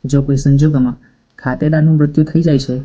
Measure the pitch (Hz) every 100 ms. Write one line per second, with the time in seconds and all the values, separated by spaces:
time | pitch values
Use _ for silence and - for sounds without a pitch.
0 | 135 139 139 139 143 139 156 139 127 117
1 | _ _ _ - 131 127 151 156 156 156
2 | 147 147 156 165 165 139 - 127